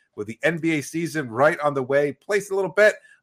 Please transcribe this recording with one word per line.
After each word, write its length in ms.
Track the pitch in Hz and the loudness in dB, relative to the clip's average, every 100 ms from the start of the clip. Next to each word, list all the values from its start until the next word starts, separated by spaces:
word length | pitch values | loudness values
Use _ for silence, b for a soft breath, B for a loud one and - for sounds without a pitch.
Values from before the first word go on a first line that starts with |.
| _ - | _ -12
with 120 | 104 | -10
the 100 | 113 | -2
N 160 | 147 170 | -2 0
B 180 | 165 156 | -2 -2
A 60 | |
season 480 | 131 165 165 151 127 | -4 -6 -4 -4 -6
right 280 | 110 147 170 | 2 2 2
on 120 | 151 | -2
the 80 | 139 | -2
way. 300 | 127 139 147 | 0 0 0
Place 400 | 135 - 202 202 | -4 -2 -2 -2
a 40 | 196 | -4
little 160 | 185 | -2
bet 220 | - 208 - b b | 4 4 4 b b